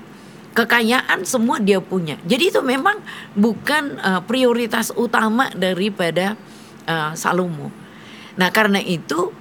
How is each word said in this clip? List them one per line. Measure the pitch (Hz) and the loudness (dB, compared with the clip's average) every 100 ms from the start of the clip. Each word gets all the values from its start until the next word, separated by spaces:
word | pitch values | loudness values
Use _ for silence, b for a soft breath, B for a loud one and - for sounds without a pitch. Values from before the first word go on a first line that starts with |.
| - B B B B | -12 B B B B
Kekayaan | 220 226 233 220 262 - 339 | 0 2 2 4 2 0 -2
semua | 370 254 233 302 | 0 0 2 2
dia | 202 196 | 2 2
punya. | - 185 160 135 | 0 -4 -4 -4
Jadi | 170 240 359 | -2 2 2
itu | - | 2
memang | 269 269 370 427 - B B | 0 2 0 0 -6 B B
bukan, | 202 226 - - 302 285 - | 2 2 2 0 -2 -2 -4
eh, | 190 185 | 0 0
prioritas | 180 254 247 233 226 220 226 | 0 2 4 2 0 -2 -2
utama | - 233 240 220 226 262 | -2 0 0 2 2 0
daripada, | 180 185 180 208 196 165 165 190 214 B B B B | -2 -2 0 -2 -2 -2 0 -2 -4 B B B B
eh, | - 165 151 | -4 -2 -4
Salomo. | 160 - 175 180 151 143 - B B B B B B | -4 0 0 0 -4 -10 -14 B B B B B B
Nah, | 180 | 2
karena | 220 214 196 | 4 4 2
itu | - 165 - 320 359 - | 0 -4 -2 -2 -2 -6